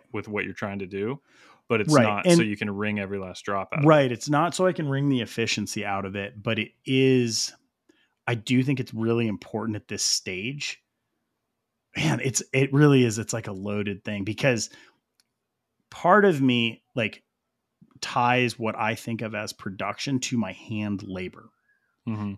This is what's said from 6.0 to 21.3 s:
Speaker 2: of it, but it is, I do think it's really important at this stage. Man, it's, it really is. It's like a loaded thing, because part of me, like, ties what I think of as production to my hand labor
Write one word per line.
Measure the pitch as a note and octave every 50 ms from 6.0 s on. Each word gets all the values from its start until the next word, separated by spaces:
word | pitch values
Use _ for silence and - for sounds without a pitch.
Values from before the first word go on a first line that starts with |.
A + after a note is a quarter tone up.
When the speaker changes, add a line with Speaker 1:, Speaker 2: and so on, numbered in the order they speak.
| G2
Speaker 2:
of | F#2+ G2
it, | G2+ G2 G2+ - G#2+ G2+
but | A#2 A2+ G#2+
it | G#2+ - _ _ -
is, | - C3 C3 C3+ C3 C3 B2+ B2 A#2 A2 A2 - - - _ _ _ _ _ _ _ _ _ _ _ _ _ -
I | - A#2
do | A2 G2+ - B2+ B2+ B2+
think | C#3 C#3+ B2
it's | A#2 - -
really | A2 A2 A2+ A#2 A#2 A#2 A2
important | G2+ - - - - G#2+ A2 A2+ G#2+
at | G#2 - -
this | G#2 G2+ -
stage. | - - - - - F#2 F#2 G2+ B2 C#3+ D3 - - - - _ _ _ _ _ _ _ _ _ _ _ _ _ _ _ _ _ _ _ _ _ _ -
Man, | - D3 D#3 C#3 A#2+
it's, | B2+ C3+ A2 - - - -
it | C3 C#3 D3 C3+
really | C#3+ D3+ D3 C#3 C3 B2
is. | A#2 G#2 A2+
It's | G#2 - -
like | A2+ -
a | A2+ G2+
loaded | F#2+ G2 G#2 G2+ G#2 G2+ G#2 G2 F#2 -
thing, | - G#2 G2+ G2
because | G#2+ G#2+ - - C3+ B2 G#2+ - - - - - _ _ _ _ _ _ _ _ _ _ _ _ _ _ _ _ _ _ _ _ _
part | - - - E3+ F#3+ G#3+ G3+
of | G3+ E3 C3+
me, | C3+ B2+ B2 A#2+ A#2 A2+ A2 - _ _ -
like, | B2+ A2 G2+ - - _ _ _ _ _ _ _ _ _ _ _ _ - _ _ -
ties | - - - C3 A#2+ A#2+ B2 B2+ B2+ A#2+ - -
what | A2+ A2 G#2+
I | - A2+ G#2+ A2+
think | - - A#2+ A#2 G#2+ A#2
of | G#2+ A2
as | G#2 G#2+ G#2+ -
production | - - A2 F#2+ G2+ G2 G2+ G2+ - - C#3+ C#3 B2+
to | - - B2+ A#2
my | G2+ F#2 F#2+
hand | - - - A2 G#2 G#2+ G#2 G2+ F#2+ G2+
labor | G2+ F#2 F#2 F#2 F2+